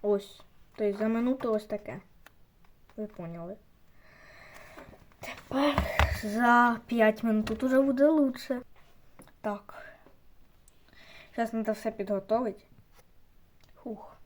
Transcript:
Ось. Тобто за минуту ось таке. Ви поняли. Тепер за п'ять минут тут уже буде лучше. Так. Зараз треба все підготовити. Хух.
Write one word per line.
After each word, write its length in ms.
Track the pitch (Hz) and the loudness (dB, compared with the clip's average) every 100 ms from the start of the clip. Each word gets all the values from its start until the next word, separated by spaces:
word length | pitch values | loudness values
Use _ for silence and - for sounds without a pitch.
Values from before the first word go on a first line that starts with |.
Ось. 400 | 208 202 202 - - - - - | 0 -2 -2 -20 -20 -20 -20 -4
Тобто 220 | 214 202 | -2 0
за 100 | 220 | 0
минуту 440 | 226 240 262 240 | 0 0 -2 0
ось 140 | 214 214 | -2 -2
таке. 340 | 208 - 190 - - - _ - _ - - - - | -10 -10 -14 -16 -20 -20 _ -20 _ -20 -20 -20 -12
Ви 100 | 214 | -12
поняли. 500 | - 170 170 170 208 - _ - - - - - - - - - - - - - - | -10 -12 -12 -12 -14 -18 _ -20 -20 -20 -20 -20 -20 -20 -20 -20 -20 -20 -20 -20 -18
Тепер 640 | - - - 262 285 277 - - - - | -16 -16 -6 0 2 2 -2 0 0 0
за 580 | 214 208 240 240 240 233 - | -4 2 6 6 6 2 -2
п'ять 360 | 233 220 220 | 2 4 4
минут 240 | 226 214 220 | 0 0 0
тут 160 | 220 | -2
уже 180 | 262 262 | 2 4
буде 280 | 269 262 294 | 4 4 4
лучше. 540 | 320 277 254 - 247 254 - - - - - - - | 6 2 0 -6 -8 -8 -20 -20 -20 -20 -20 -20 -10
Так. 460 | 214 202 - - - - - - - - - - - _ - - - - - - | -6 -6 -10 -20 -20 -20 -20 -20 -20 -20 -20 -20 -20 _ -20 -20 -20 -20 -16 -4
Зараз 140 | 226 | -2
треба 220 | 226 220 | -2 -2
все 180 | 214 226 | -2 -4
підготовити. 760 | 220 196 202 190 220 247 190 _ - - - - - - - - - - | -6 -4 -4 0 0 0 -6 _ -20 -20 -20 -20 -20 -20 -20 -20 -20 -20
Хух. 420 | - - 214 - - | -18 -14 -14 -14 -20